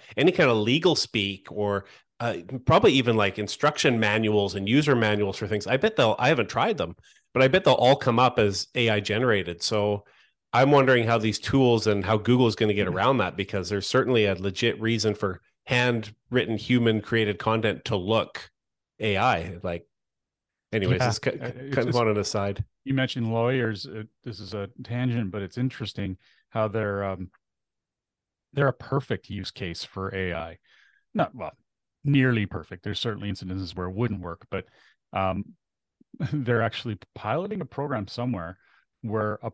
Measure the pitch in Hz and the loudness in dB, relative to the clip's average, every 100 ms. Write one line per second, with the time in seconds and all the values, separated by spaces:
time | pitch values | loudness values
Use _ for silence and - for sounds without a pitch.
0 | - - 151 180 147 113 107 143 175 151 | -8 0 2 4 4 4 2 2 2 2
1 | - 113 98 98 - - 104 101 98 - | 0 -2 -4 -6 -12 -6 -2 -2 -6 -20
2 | _ - 117 87 87 131 - 160 139 135 | _ -8 -6 -6 -10 -8 2 6 6 4
3 | 123 110 101 95 104 - 147 147 151 117 | 4 4 2 0 -6 0 0 2 2 4
4 | 107 107 110 104 98 95 98 131 147 127 | 2 2 2 2 0 -2 0 2 4 2
5 | 110 107 101 92 104 107 95 131 214 220 | 2 2 0 -4 -4 -4 -2 0 0 2
6 | 117 - 123 123 98 110 180 202 85 87 | 2 4 2 2 0 0 -2 -2 -4 -8
7 | _ _ _ - 131 185 - 127 120 139 | _ _ _ 2 4 4 4 6 6 4
8 | - 117 127 120 104 98 - - 117 104 | 4 4 4 4 2 2 -4 0 2 2
9 | 104 107 127 104 87 85 - 107 104 101 | 0 0 2 2 0 -4 -2 0 0 -2
10 | - _ _ _ _ 120 135 143 131 123 | -6 _ _ _ _ 2 6 6 6 4
11 | 113 117 110 107 - 139 127 117 110 101 | 4 2 0 -2 0 2 4 4 2 0
12 | 95 110 101 127 120 107 107 101 92 90 | 2 0 2 4 4 2 0 2 0 0
13 | 113 131 95 87 92 101 90 101 - 135 | 2 2 0 -4 -6 -4 -4 -4 0 0
14 | 123 120 104 92 98 92 117 104 110 113 | 2 2 2 0 -4 -2 -2 0 -2 0
15 | 107 104 101 92 _ _ - 123 123 120 | -2 -2 -4 -6 _ _ -2 0 2 0
16 | 107 - - 123 107 107 - 123 117 110 | -4 -14 -4 -2 0 -4 0 2 4 2
17 | - 117 104 95 - 113 110 95 - 104 | 0 0 0 -2 0 0 0 -2 -4 -4
18 | 90 110 85 - - _ _ _ _ - | 0 -2 -2 -8 -18 _ _ _ _ -6
19 | 117 95 120 95 85 85 92 85 - _ | -2 0 2 0 -4 -8 -8 -8 -10 _
20 | _ _ _ _ _ _ - 110 95 104 | _ _ _ _ _ _ -6 -2 0 2
21 | 123 110 - - 123 123 135 135 123 120 | 0 0 -4 -4 -8 -10 -6 -2 0 2
22 | 113 104 98 107 101 101 - _ - 135 | 2 2 0 -2 -4 -4 -8 _ -4 -2
23 | 131 131 113 113 117 131 113 104 135 110 | 0 -2 -2 0 0 0 -2 -4 -10 -12
24 | 110 _ 123 95 101 107 98 - 123 120 | -14 _ -14 -14 -10 -8 -10 -12 -8 -2
25 | 127 120 101 101 95 - 127 - 107 - | -2 -2 -4 -6 -8 -4 -4 -4 -10 -6
26 | 98 92 _ _ _ 117 110 107 104 98 | -8 -8 _ _ _ -4 -2 -2 -2 -4
27 | 98 92 90 _ _ _ _ _ _ _ | -4 -6 -10 _ _ _ _ _ _ _
28 | _ _ _ _ _ 139 143 - - 139 | _ _ _ _ _ 0 0 0 -4 -4
29 | - 104 - 98 92 - 92 85 - - | -4 -6 -6 -10 -10 -8 -10 -8 -12 -10
30 | 95 95 92 82 82 82 _ _ _ _ | -8 -4 -4 -6 -8 -14 _ _ _ _
31 | _ 214 160 123 78 - _ _ _ _ | _ -4 -4 -6 -12 -14 _ _ _ _
32 | 143 143 131 117 101 85 78 95 104 101 | 2 4 4 2 -2 -6 -12 -12 -8 -6
33 | 123 104 101 95 92 95 90 92 90 95 | -6 -6 -8 -8 -8 -8 -8 -8 -8 -4
34 | 117 101 90 85 - 95 - _ _ _ | -4 -4 -8 -12 -10 -10 -10 _ _ _
35 | _ 95 95 95 - - _ _ _ _ | _ -2 -2 -2 -8 -14 _ _ _ _
36 | _ - 156 147 123 117 113 - 120 104 | _ -8 -6 -4 0 0 0 -4 -8 -10
37 | - - 104 135 202 214 143 - 143 127 | -12 -10 -4 -4 -4 -8 -10 -8 -6 -6
38 | 98 - 123 107 82 92 _ _ _ _ | -6 -6 -4 -4 -8 -14 _ _ _ _
39 | 117 107 107 107 117 | -6 -2 -2 -4 -10